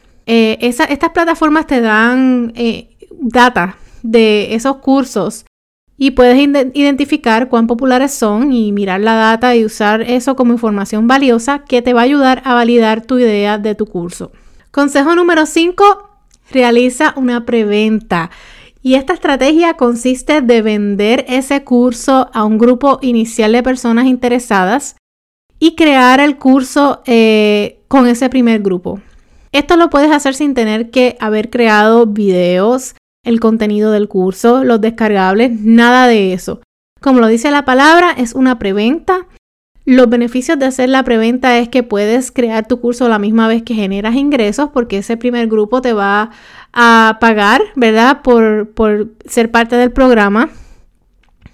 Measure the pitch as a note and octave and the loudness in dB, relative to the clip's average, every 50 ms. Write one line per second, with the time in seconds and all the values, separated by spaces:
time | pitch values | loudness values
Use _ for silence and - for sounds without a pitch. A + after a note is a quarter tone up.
0 | _ _ _ _ _ - A#3 A3+ A3+ A3 A3+ - A#3 B3 A#3+ - D#4+ - C#4+ C4+ | _ _ _ _ _ -2 0 0 0 0 -2 -2 -4 -4 -2 -2 -2 -2 -2 -2
1 | - E4 E4+ F#4 E4 E4 E4 - D#4+ D4+ D4+ D#4+ D4+ - C#4+ A#3+ A#3 A3 G#3+ G#3+ | -4 -2 -2 -2 -2 -2 -2 -2 0 0 0 -2 -2 -2 -2 -2 0 0 0 2
2 | A3+ A#3+ B3+ C4 C4 C4 B3+ B3 A#3+ A#3 A3+ A#3+ A#3+ A#3 G#3 - - _ _ _ | 0 0 0 0 0 0 0 -2 -4 -6 -6 -6 -6 -6 -6 -6 -12 _ _ _
3 | - - - - D4 A3+ - B3 A#3+ B3 A#3 A#3+ A3+ F#3 - - - - - - | -20 -20 -12 -10 -8 -2 2 2 2 2 2 -2 -4 -4 -8 -14 -20 -20 -20 -14
4 | - A3+ A3 A#3 A3 A3 G#3 G#3 G3 - A3 A3+ A#3 C4+ C4+ C4+ - C4+ C4 C#4 | -6 0 2 2 4 2 2 0 -2 -4 -6 -4 -4 -4 -4 -4 -2 0 0 0
5 | C4 C4 - G#3 F3 D3+ - - - _ _ _ _ _ _ _ _ _ _ - | 0 -2 -4 -6 -6 -6 -8 -12 -18 _ _ _ _ _ _ _ _ _ _ -4
6 | C4+ C#4 - B3+ B3 B3 B3 C4+ C#4+ C#4+ C#4 C#4+ C4 C4 B3+ C#4+ C#4+ C#4+ C#4 C4 | -2 0 2 4 4 4 4 4 2 2 0 0 -2 -2 -2 0 0 0 0 -2
7 | C#4+ C#4+ D#4 D4 - A#3+ A3 A3+ B3+ B3+ B3 A3+ A3+ A#3 B3 A#3 C4+ C4 B3+ B3+ | -2 -2 -4 -2 -2 0 0 0 0 -2 0 0 0 0 -2 -2 0 0 0 0
8 | C4+ C#4 - - A#3 G#3+ G#3 A3 C4 D4 B3+ A#3 A3 G#3 G3+ G3+ G3+ F#3+ F#3 F#3+ | 0 -2 -4 -4 -2 -2 0 -2 0 0 0 0 -2 -2 -2 -4 -4 -4 -4 -2
9 | G#3 A3+ A3+ A3 A3 A3 A3+ A3+ A#3+ B3 B3 A#3 A3 G#3+ A3 - A3 G#3 G#3+ A3 | -2 0 0 2 2 2 0 0 0 2 2 2 0 -2 -2 -2 -2 0 0 -2
10 | A3+ A#3 B3 B3+ A#3+ C#4 C4 B3+ B3+ A#3+ A#3 A3+ A#3+ A3 G#3 G3+ G3 - - G#3+ | -2 -2 -4 -2 -2 -2 -2 0 0 0 0 0 -2 -4 -4 -4 -6 -6 -4 -2
11 | A3+ A#3 C4 C#4 C#4 C4 A#3 A#3 A3+ - C#4+ C#4+ C#4+ - C4+ B3 A#3+ B3 B3 A#3 | 0 0 2 2 2 2 0 0 -2 -4 -6 -6 -4 -4 -2 -2 0 0 0 2
12 | A#3+ C4 D4 C#4+ C4+ C4 C4 B3+ - C4 B3 A#3+ A#3 A#3 A#3+ A#3+ A3+ A3 A3 A3+ | 2 2 2 2 2 2 0 0 -2 -2 0 0 2 2 2 2 0 0 -2 -4
13 | A3+ - C4 B3 B3 A3+ G#3 G3+ G#3 G#3 G#3+ G#3+ G#3 A3 G#3 G#3 G#3+ - - F3+ | -4 -4 -2 0 0 0 0 0 -2 -2 -4 -4 -4 -6 -6 -6 -8 -8 -8 -8
14 | E3+ F3 - - - - - _ _ - _ _ _ _ - C#4+ C#4+ F#3 - C#4 | -10 -10 -12 -14 -16 -18 -20 _ _ -20 _ _ _ _ -4 -2 -2 0 0 0
15 | C#4 D#4+ E4+ F4 F4+ F4 E4+ D#4+ D#4 D4 - E4+ E4 F4 F4+ - G4+ G4+ G4 G4+ | 0 2 2 2 2 2 2 0 0 0 0 -2 -2 -2 0 2 2 2 2 0
16 | - _ _ _ _ _ _ _ _ _ - C4 B3 A#3+ A#3 A#3+ B3 B3+ B3 - | -6 _ _ _ _ _ _ _ _ _ -2 0 2 2 2 2 2 2 0 -2
17 | D#4 D4+ - C#4 C4 B3 A#3+ A#3+ A#3 A#3+ A#3+ A#3 A3 G3+ G#3 G#3+ G#3+ A3 A3 G#3+ | -2 -2 -2 -2 -4 -2 -4 -4 -4 -2 -2 -2 0 0 0 0 0 0 -2 -4
18 | A3 - F#3+ F3 E3 F3 - - - - - - - - _ _ - B3+ B3+ C4+ | -4 -4 -4 -4 -4 -8 -12 -20 -20 -20 -20 -20 -20 -20 _ _ -2 0 0 0
19 | C4+ C4+ F4+ E4 - E4+ C#4 C4 C4 C#4 D#4 E4 F4 E4 E4 - B3+ A#3+ A#3+ A#3 | 0 -2 -4 -4 -2 -2 -2 0 0 2 2 2 2 0 0 0 0 -2 -2 -2
20 | - B3+ B3+ B3+ - - D4 D4+ C4 A#3 A#3+ A3+ G#3+ A3 G#3+ G#3 G#3 G3+ G3+ F#3+ | -2 -4 -4 -2 -2 -2 -2 0 2 2 2 2 2 0 -2 -2 -2 -2 -2 -2
21 | G#3 G#3+ A#3+ - B3+ - B3 C4 C4 - C#4 C#4 C#4 - B3 A#3+ B3 B3+ A#3+ - | 0 0 0 -2 -2 -4 -4 -4 -4 -4 -4 -6 -2 -2 0 0 2 0 -2 -2
22 | - - C4+ C4 B3 - - A#3 G#3+ G#3+ A3 G#3+ A#3 A#3+ B3+ A#3+ C#4+ C#4 C4 C4+ | -2 0 0 0 0 -2 -4 -4 -2 -2 0 2 2 2 2 2 0 0 -2 0
23 | C#4 B3+ A#3+ A3+ A3 A3+ - - G#3+ G#3+ A3+ B3 A#3+ B3+ C4 B3+ - A#3 A3+ A#3 | -2 -2 -2 -2 -2 -2 -2 -2 0 0 0 0 0 -2 -4 -4 -2 -2 0 2
24 | B3+ C4 B3+ B3 C4 B3 B3 B3+ A#3+ - A3 F#3+ F#3 F#3 A3+ C#4+ - - - _ | 2 0 0 0 -2 -2 -2 -2 -2 -2 -2 0 0 0 -2 -4 -6 -10 -16 _
25 | _ _ _ _ _ _ _ _ _ _ _ _ D#4 E4 D#4+ - E4 D4+ C#4 C4 | _ _ _ _ _ _ _ _ _ _ _ _ 0 0 2 2 2 2 4 4
26 | B3 B3 B3+ C4 C#4+ D4 C#4 C#4 - C4 C4 C#4 C4 - - D4 C#4+ C#4 - - | 4 4 4 4 2 0 0 0 2 2 2 2 2 0 0 0 0 0 -2 -4
27 | _ - A#3 A3+ A3+ A3 A3 G#3+ G#3+ G#3 G#3 G#3 G#3 - - _ _ _ - C4+ | _ 0 2 2 4 4 2 2 2 0 0 0 -2 -6 -8 _ _ _ 2 2
28 | B3 A#3+ A#3+ A#3+ C4+ B3+ C4 C4 A#3+ A#3 A3+ G#3+ G3+ G3 F3+ F3 F3+ F#3 F#3+ G3 | 2 2 2 0 -2 -2 0 0 2 2 0 0 0 -2 -4 -4 -6 -10 -12 -12
29 | - _ _ _ _ _ _ _ _ _ - C#4 C#4+ - F4+ E4+ E4+ E4 - C#4 | -14 _ _ _ _ _ _ _ _ _ -4 -4 0 2 2 2 2 2 2 2
30 | D4 D4+ D#4 C#4+ - C4+ C4 - D4+ C#4+ C4 B3+ A3+ G#3+ G#3+ A3 A#3 A3+ - C4 | 2 2 2 0 0 -4 -4 -2 -4 -2 -2 -2 -2 -2 -2 -4 -6 -2 0 0
31 | B3+ B3 - - A3 G#3+ G#3+ G#3+ G#3+ A3+ - A#3+ A#3 A3+ G#3+ G#3 G#3+ A3 A3+ A#3 | 0 0 0 -4 -4 -4 -2 -4 -4 -4 -2 0 0 2 2 4 4 4 4 4
32 | A#3+ A3 G#3 G#3+ G#3 G3 F#3 F3+ F3+ F3 F3+ F3+ G3 A3+ B3+ C4 B3+ - - _ | 2 2 0 -2 -2 0 0 0 0 0 0 0 0 0 -2 -2 -4 -10 -18 _
33 | _ _ _ _ _ A#3 A#3 A3+ A#3 A3+ A3+ A3+ G#3+ G#3+ G#3 G#3 G#3+ G#3+ G#3+ G#3 | _ _ _ _ _ -2 -2 0 2 0 0 0 -2 -2 -2 -2 0 0 0 0
34 | G#3 G#3 - F#3+ F#3 F#3+ F#3+ - - A#3 A#3+ C4 C4 B3+ A#3 A3 G3+ A3+ A3+ - | -2 -2 -2 -2 -2 -2 -2 0 0 2 2 2 2 0 0 0 0 -2 -2 -2
35 | A3+ G#3+ G#3 G3 F#3 F#3 F#3+ G#3+ A#3 B3 A#3 G#3+ G#3 A3 A3+ A#3 A#3 A#3+ B3 B3+ | -2 -2 0 0 0 0 0 0 0 0 -2 -2 0 2 4 4 4 4 4 4
36 | B3+ B3 A#3 G#3+ G3 F#3 F#3 F#3 - - - - _ _ _ _ _ _ _ _ | 4 4 4 2 0 -2 -4 -6 -8 -10 -12 -12 _ _ _ _ _ _ _ _
37 | - C#4 C4 B3 A3+ A3 A3+ A#3 A#3 D4 C#4+ C#4+ C#4+ C4+ B3+ C4 C#4 D#4 E4 F4 | 0 2 2 4 4 2 2 0 0 0 -2 0 0 0 2 2 4 4 4 4
38 | F4 F4 D4+ - B3 A#3 - C4+ B3+ B3+ B3+ A#3 A3 G3 F#3+ G#3 G#3+ A#3 D4+ E4 | 4 2 0 -2 -6 -6 -2 -2 0 0 0 -2 -4 -4 -2 -2 -2 -2 -2 -2
39 | - - F#4 F#4 F4+ - _ _ _ _ _ _ _ _ _ _ _ C4+ B3+ B3+ | -2 -2 -4 -4 -4 -10 _ _ _ _ _ _ _ _ _ _ _ 2 4 4
40 | B3+ A3+ A#3+ A#3+ A#3+ A#3 A#3+ B3+ B3+ - E4 C#4 C4+ C4 C4 - B3+ B3+ C4+ C4+ | 4 4 2 0 -2 -2 -4 -4 -4 -2 -2 -2 -2 -2 -2 -2 -2 0 0 0
41 | C4 B3+ A#3 A3+ A3 A#3 B3 B3+ C4+ B3+ A#3+ A#3 A#3+ A#3 - B3+ B3 B3 G#3+ G3+ | 0 0 0 0 0 0 -2 0 0 0 0 0 0 -2 -2 -4 -2 -2 -2 -2
42 | G#3 G#3+ A3+ B3+ B3+ - - - A#3+ A3+ A3 A3 A3 A3+ B3+ B3 - A#3+ A#3+ A#3+ | -2 0 -2 -2 -4 -4 -4 -4 -4 -2 -2 -4 -4 -4 -4 -4 -2 -4 -2 -2
43 | B3+ A#3 A3+ G3 G3+ G#3+ A3 A3+ A3+ A3 A3+ A#3 A3+ A#3 A#3 A3 G3+ F#3+ G3 G3+ | 0 0 0 0 0 0 0 0 0 0 0 -2 -4 -6 -6 -4 -4 -4 -4 -4
44 | G3+ A3 A#3 C#4 C#4 D4 C#4+ B3+ G#3+ G#3 G#3 - D4 C#4+ - C4+ A#3+ A#3+ G3 G3 | -4 -2 -2 -2 0 0 0 0 -2 -2 -2 -4 -4 -4 -4 -4 -4 -4 -6 -6
45 | G3 - A#3 A3+ B3 B3 A#3+ A#3+ A#3 A3+ A3 G#3+ G#3 G#3 B3 B3+ B3+ B3 A3+ G#3 | -6 -6 -6 -4 -4 -4 -2 -2 -2 -2 -2 -2 -2 -2 -2 -2 -2 -2 -2 -2
46 | G3 G3 G3+ G#3 G#3+ A3+ - - - - - - - _ - A#3+ A#3+ A#3 A3+ A3+ | -2 0 0 -2 -2 -4 -8 -16 -20 -20 -20 -20 -20 _ -2 2 4 4 6 6
47 | A3+ A3 A3 A3 A#3 A3+ A3 G#3+ G3+ G3+ A#3 C#4 G#4+ G4+ - C4+ A#3+ A3 A3 A3 | 4 2 2 2 0 0 2 2 2 2 2 0 0 -2 -2 0 0 2 2 2
48 | A#3 C4 D4 C#4+ - C4 A#3+ A#3 A3 A3 G#3+ G#3+ G#3+ A3 - - A3 G#3+ G#3 G#3 | 2 2 0 0 0 2 2 2 2 2 0 -2 -4 -6 -4 -2 0 0 0 -2
49 | G#3+ A3+ - - - - - A#3+ A#3 A#3 A#3 A#3 A#3 A#3 B3 A#3+ B3 B3 B3 - | -4 -8 -12 -18 -20 -6 -2 -2 -2 0 0 0 0 0 0 0 0 0 2 2
50 | C4+ B3+ A#3+ A3 G3+ G3+ G3+ A3 C#4+ D#4 - - - - - - _ _ _ _ | 2 4 4 4 2 2 0 0 -2 -2 -6 -12 -20 -20 -20 -20 _ _ _ _
51 | _ _ _ _ _ _ _ _ _ - | _ _ _ _ _ _ _ _ _ -20